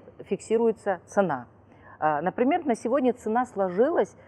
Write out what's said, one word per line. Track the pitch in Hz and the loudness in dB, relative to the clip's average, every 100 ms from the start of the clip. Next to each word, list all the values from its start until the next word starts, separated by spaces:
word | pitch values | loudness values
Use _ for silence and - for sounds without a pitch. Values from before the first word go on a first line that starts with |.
| - - | 0 -16
фиксируется | - 196 - 226 233 214 208 175 - | -8 -8 -2 2 2 0 -4 -6 -2
цена. | - 185 131 120 - - - - - | 0 0 0 -8 -20 -20 -20 -20 -2
А, | 156 151 | 0 0
например, | 175 - 247 349 294 | -2 0 0 0 0
на | 220 | -2
сегодня | 233 277 254 | 0 0 0
цена | - 214 226 254 | -2 -2 -2 -2
сложилась | 196 190 180 269 339 196 - | -2 -2 2 2 2 -2 -4